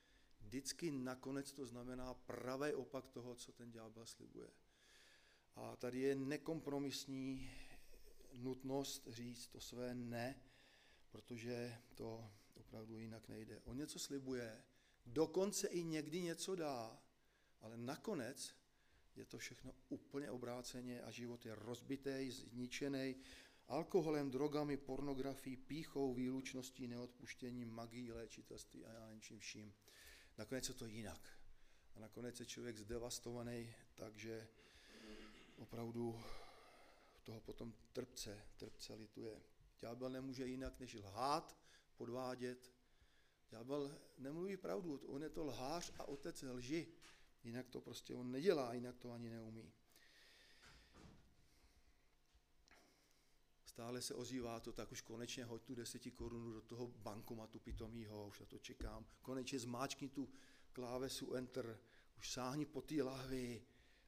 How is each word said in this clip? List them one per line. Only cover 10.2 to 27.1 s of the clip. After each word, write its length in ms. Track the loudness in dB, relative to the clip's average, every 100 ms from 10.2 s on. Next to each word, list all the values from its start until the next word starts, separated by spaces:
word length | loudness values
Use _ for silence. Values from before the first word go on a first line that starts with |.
| 2 -2 -10 -20 -20 -20 -20 -20 -14
protože 680 | -10 -6 -4 0 0 0 -4 -10
to 360 | -6 -4 -4 -6 -12 -18
opravdu 440 | -18 -10 -8 -6 -6
jinak 300 | -4 -6 -8
nejde. 320 | -8 -6 -8
On 120 | -4 -2
něco 220 | -2 -2
slibuje, 640 | -2 0 2 2 2 -4 -12 -20 -20 -16 2
dokonce 600 | 6 8 8 6 6 4
i 180 | 4
někdy 380 | 4 4 4 2
něco 320 | 4 2 2
dá, 480 | 4 4 2 0 -6 -16 -20 -20 -20 -20 -12
ale 160 | -6 -2
nakonec 800 | 0 0 2 2 2 -2 -6 -8 -20 -20 -20 -20 -14 -10
je 80 |
to 140 | -8 -6
všechno 360 | -6 -6 -8 -10 -2
úplně 420 | -2 0 -2 0
obráceně 720 | 0 0 0 -2 -2 -2 -2
a 80 | -2
život 360 | -2 -2 -2 -4
je 80 |
rozbitej, 760 | -4 -2 -2 0 2 4 4 2
zničenej 840 | 0 -4 -2 0 2 4 4 4 2 -4 -12 -14 -14 2
alkoholem, 600 | 4 8 8 10 8 6
drogami, 460 | 6 6 6 6 4
pornografií, 800 | 2 2 4 4 2 0 -2 -4
pýchou, 580 | -2 -2 0 6 6
výlučností, 760 | 6 4 4 2 -2 -4 -4 -2
neodpuštěním, 840 | -2 -4